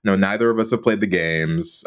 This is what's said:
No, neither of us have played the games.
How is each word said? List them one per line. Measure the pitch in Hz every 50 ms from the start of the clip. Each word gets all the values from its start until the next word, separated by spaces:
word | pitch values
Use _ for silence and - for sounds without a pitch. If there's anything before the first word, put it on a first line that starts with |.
| -
No, | 104 98
neither | 95 95 98 104 110 117 117
of | 113 113
us | 110 110
have | 123 110
played | - 120 110 104
the | 104
games. | 95 92 87 82 82 82 80 80 80 82 85 82 - - - -